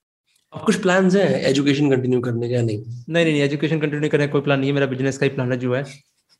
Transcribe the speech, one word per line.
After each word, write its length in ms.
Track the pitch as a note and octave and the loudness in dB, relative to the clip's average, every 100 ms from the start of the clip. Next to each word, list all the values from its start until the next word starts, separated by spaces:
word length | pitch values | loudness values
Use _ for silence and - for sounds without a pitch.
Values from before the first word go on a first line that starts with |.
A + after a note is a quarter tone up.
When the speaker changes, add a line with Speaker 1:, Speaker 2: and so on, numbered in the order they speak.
| _ _ _ _ _ | _ _ _ _ _
Speaker 1:
अब 60 | - | -6
कुछ 160 | - - | 0 0
प्लान्स 400 | F#3 F#3 F#3+ G3 | 2 4 4 4
हैं 240 | E3+ C3 | 2 2
एजुकेशन 500 | C3+ C#3 C#3 C#3 D3 | 0 2 2 2 2
कंटिन्यू 300 | B2+ B2 B2+ | 2 2 0
करने 280 | B2 A#2 A#2+ | 0 -4 -2
के 60 | |
या 80 | B2 | -2
नहीं? 160 | A#2 G#2 | -2 -4
Speaker 2:
नहीं, 260 | A2+ A#2+ - | -8 -12 -4
नहीं, 160 | E3 | 0
नहीं, 180 | E3 D3 | 2 2
एजुकेशन 380 | C#3+ D3 D3+ D#3+ | 0 0 -2 -2
कंटिन्यू 300 | D3 D3 D3+ | -2 -2 0
करने 160 | D3+ C#3+ | 0 0
का 60 | |
कोई 80 | C#3+ | 0
प्लान 200 | C#3 C#3 | 0 0
नहीं 100 | C3+ | 0
है, 40 | |
मेरा 120 | C#3+ C3+ | 0 0
बिजनेस 320 | B2+ C3+ C3 | -2 -4 0
का 80 | C#3 | -2
ही 40 | |
प्लान 220 | C3+ B2 | -2 -4
है 60 | B2+ | -2
जो 160 | B2+ | -2
है। 100 | B2 C#3+ - _ _ _ | -4 -4 -14 _ _ _